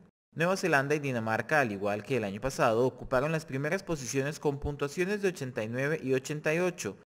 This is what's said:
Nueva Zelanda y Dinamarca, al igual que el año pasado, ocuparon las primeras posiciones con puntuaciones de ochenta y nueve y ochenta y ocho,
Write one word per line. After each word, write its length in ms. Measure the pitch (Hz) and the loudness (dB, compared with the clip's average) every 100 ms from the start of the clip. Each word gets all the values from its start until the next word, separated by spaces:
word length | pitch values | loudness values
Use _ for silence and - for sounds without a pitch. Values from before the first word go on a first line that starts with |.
| - _ _ | -16 _ _
Nueva 220 | - 170 190 | 0 0 2
Zelanda 400 | 185 143 139 151 | 4 4 4 0
y 40 | |
Dinamarca, 600 | 139 120 110 110 110 156 | 0 -2 0 0 2 2
al 140 | 127 | 2
igual 300 | 101 101 107 | 0 0 -2
que 120 | - 131 | 0 -2
el 80 | |
año 160 | 104 101 | 0 -4
pasado, 460 | 127 - 139 113 131 | -4 2 4 4 2
ocuparon 480 | - 117 131 147 | 0 0 0 2
las 120 | 160 160 | -2 -4
primeras 380 | 131 147 190 | -4 -2 -2
posiciones 560 | 196 160 120 135 135 151 | -2 -6 -2 -2 -2 -2
con 220 | 156 139 | -2 -2
puntuaciones 600 | 143 143 143 180 180 208 | -4 -4 -4 -2 -2 0
de 60 | 196 | -2
ochenta 340 | - 131 120 | -2 -4 -4
y 60 | 110 | -4
nueve 320 | 120 143 160 | -2 0 0
y 120 | 131 | 0
ochenta 400 | 131 127 151 156 | 0 0 -4 0
y 60 | 160 | 2
ocho, 360 | 180 175 104 95 | 0 -2 -6 -8